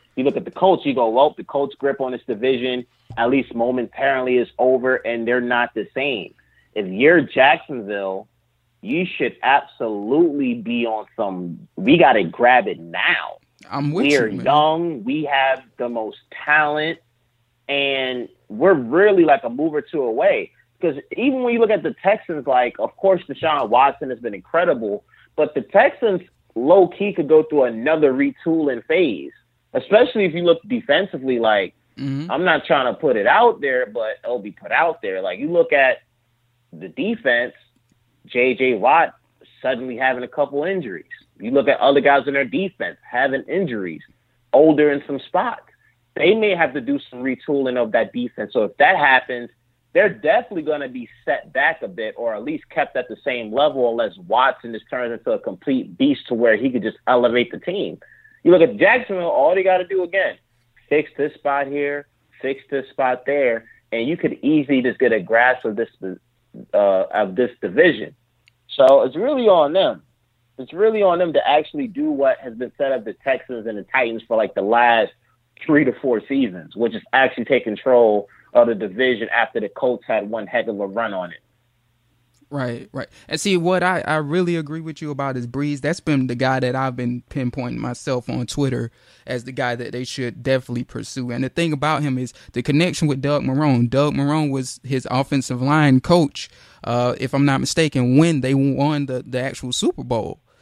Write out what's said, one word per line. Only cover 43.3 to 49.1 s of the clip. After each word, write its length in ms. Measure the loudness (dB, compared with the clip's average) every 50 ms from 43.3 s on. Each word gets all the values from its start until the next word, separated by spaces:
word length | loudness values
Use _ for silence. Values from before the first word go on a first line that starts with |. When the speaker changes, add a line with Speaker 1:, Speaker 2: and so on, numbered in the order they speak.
| -2 -4 -6 -6
Speaker 1:
injuries, 540 | -4 -4 -4 -4 -4 -6 -8 -8 -10 -12 -16 -20 _ _ _ _ _ _ _ _ 4
older 400 | 6 6 6 6 6 4 2 2
in 100 | 0 -4 -6
some 100 | -8 -10
spots. 440 | -8 -4 -4 -2 -2 -2 -6 -10 -14 _ _ _ _ _ _ _ _ _ _
They 200 | 0 2 4 4
may 180 | 4 2 0 2
have 180 | 2 0 -2 -2
to 60 | -4
do 200 | -4 -2 -4 -4 -4 -8
some 100 | -12 -8 -4
retooling 520 | -4 -4 -4 -4 -4 -2 -2 0 0 0
of 140 | -2 0 0 0
that 200 | 0 0 0 -2
defense. 400 | -6 -8 -6 -8 -10 -10 -4 -2
So 100 | -2 -2
if 120 | -2 2
that 200 | 4 4 4 4
happens, 540 | 4 4 4